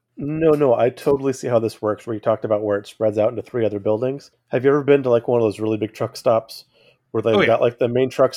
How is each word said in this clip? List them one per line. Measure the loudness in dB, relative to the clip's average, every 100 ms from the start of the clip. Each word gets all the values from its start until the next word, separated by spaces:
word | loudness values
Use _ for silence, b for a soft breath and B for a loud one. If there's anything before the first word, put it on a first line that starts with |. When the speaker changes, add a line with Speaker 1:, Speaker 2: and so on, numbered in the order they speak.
| _ -12
Speaker 1:
No, | -8 0 2
no, | 4 4
I | 2 2
totally | 0 -2 0 -2
see | -4 0
how | 0
this | 0 -4
works, | -4 -4 -6
where | -6
you |
talked | -2 -2 0
about | -2
where | 0 -2
it | -4
spreads | -4 -2 0
out | -2
into | -2
three | -8 -4 -4
other | -2
buildings. | -2 -2 -2 -6 -14 _ _
Have | -2
you | 2
ever | 2
been | 4 2
to, | 4
like, | 0 2
one | 0
of | 0
those | -2
really | -4 -2
big | -4
truck | -6 -8 -4
stops | 0 0 -2 -14 -20 b b b _
where | -4
they've | 0 2
Speaker 2:
Oh, |
yeah. | 4
Speaker 1:
got, | 2
like, | 0 0
the | -2
main | 0 -2
truck | 0 0